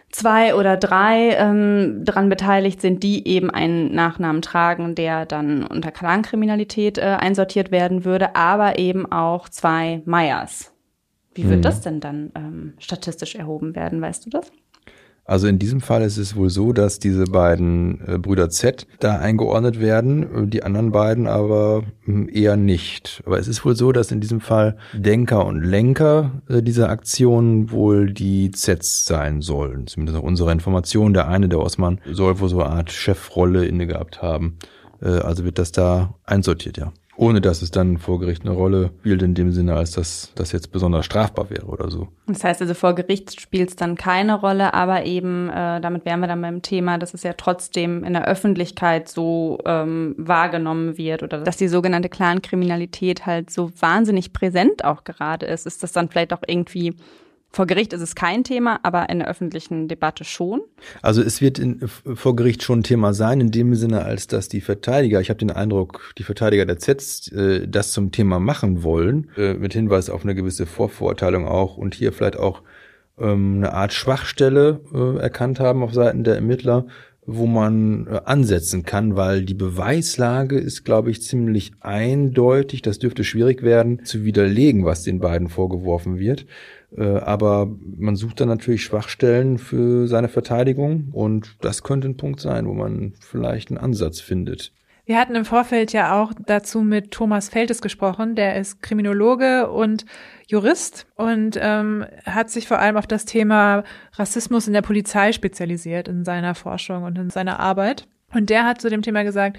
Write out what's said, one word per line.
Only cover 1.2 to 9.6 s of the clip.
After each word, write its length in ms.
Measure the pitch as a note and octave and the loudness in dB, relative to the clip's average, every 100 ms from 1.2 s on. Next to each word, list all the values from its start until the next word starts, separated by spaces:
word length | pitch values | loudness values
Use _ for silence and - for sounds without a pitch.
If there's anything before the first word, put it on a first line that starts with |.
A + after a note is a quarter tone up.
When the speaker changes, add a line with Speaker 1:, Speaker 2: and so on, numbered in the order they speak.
| A#3 - | 4 4
Speaker 1:
ähm, 680 | G#3 G#3 G#3 G3+ E3+ G#2 | 4 4 4 2 2 0
dran 240 | - G3 G3 | -2 2 2
beteiligt 520 | F#3+ G3 G3 F#3+ F#3+ | 2 2 2 2 0
sind, 220 | F#3 F#3 | 0 2
die 240 | G3+ G3+ F3 | 0 0 0
eben 240 | F#3 F3+ | 0 0
einen 440 | - E3 E3+ D#3 | 0 0 2 0
Nachnamen 480 | E3 E3+ E3 E3 D#3 | 0 0 0 -2 -2
tragen, 520 | - F3 E3+ F3 E3+ | -2 0 2 0 -4
der 320 | E3 E3 D#3+ D#3+ | -2 -2 -2 -4
dann 380 | D3+ D3 D3 - | -4 -2 -2 -2
unter 240 | E3 D#3+ | -6 -6
Clankriminalität, 1080 | - F3 G3 G#3+ A3 G#3+ G#3 G#3 G#3+ G#3 G#3 | -6 0 0 0 0 0 0 -2 -2 -2 0
äh, 40 | |
einsortiert 680 | G3 G3 F#3 G3 F#3+ G3 F#3+ | 0 0 0 0 0 0 0
werden 340 | F3+ F3+ F#3 | 0 2 0
würde, 300 | F3+ F#3 F#3+ - | 0 0 2 2
aber 420 | E3+ G#3 G3+ - | 4 4 2 2
eben 320 | F3+ F#3+ - | 0 -2 -4
auch 380 | E3+ E3 F3 - | -2 -2 -2 -8
zwei 540 | - | -2